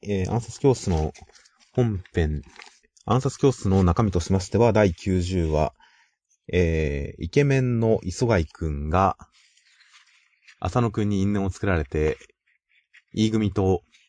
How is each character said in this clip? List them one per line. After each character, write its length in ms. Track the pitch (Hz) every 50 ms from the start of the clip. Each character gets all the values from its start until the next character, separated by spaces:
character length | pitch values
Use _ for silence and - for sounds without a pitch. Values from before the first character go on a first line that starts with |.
| -
え 200 | 101 101 95 92
ー、 80 | 92
暗 100 | 95 117
殺 180 | 117 - - -
教 160 | - 139 123
室 160 | - - 101
の 220 | 90 80 78 73 - - - - _ _ _ _ _ _ _ _ -
本 300 | - 123 113 104 95 - _ -
編、 300 | 90 82 78 76 73 64 - - - - - - _ _ _ _ _ _
暗 160 | - 107 127
殺 180 | 131 139 - -
教 120 | - 139
室 180 | 127 - - 101
の 140 | 95 95 95
中 200 | 87 82 - 117
身 80 | 104
と 80 | - 90
し 120 | - -
ま 80 | 95 95
し 100 | 92 -
て 100 | - 101
は、 120 | 117 120
第 220 | 101 107 107 98 82
九 280 | - - 95 92 92
十 260 | 87 90 95 92 85 78
話、 260 | 76 76 78 - - _ _ _ _ _ _ _ _ _ _ _ _ _ _ - -
え 640 | 92 90 82 82 80 78 71 71 69 71 - - -
ー、 40 | -
イ 60 | 85
ケ 140 | - 143 143
メ 160 | 139 135 135
ン 200 | 131 123 123 113
の 200 | 113 113 110 - -
磯 240 | - 90 - 131 117
貝 180 | 117 90 80
く 220 | - - - 85 78
ん 240 | 73 71 73 76
が、 260 | 80 90 98 92 - - - _ _ _ _ _ _ _ _ _ _ _ _ _ _ - _ _ _ _ _ _ _ _ _ - - -
浅 220 | - 90 - 127
野 100 | 117 113
く 120 | - 113 104
ん 60 | 104
に 140 | 104 98 95
因 120 | 101 104
縁 80 | 101 98
を 60 | 95
つ 80 | 92 -
け 80 | -
ら 100 | 101 92
れ 100 | 82 76
て、 340 | - - 78 76 76 65 - - - _ _ _ _ _ _ _ _ _ _ _ _ _ - _ _ -
E 180 | - 110 110
組 200 | 107 110 107 101
と 300 | 92 - 95 95 95 - - _ _ _ _